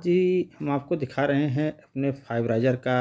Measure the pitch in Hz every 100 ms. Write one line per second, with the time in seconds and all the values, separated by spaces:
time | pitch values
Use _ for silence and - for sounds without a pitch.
0 | 175 180 180 185 175 - 147 139 139 170
1 | 135 - 143 139 147 131 151 - - 135
2 | 139 135 - 117 117 113 127 123 127 127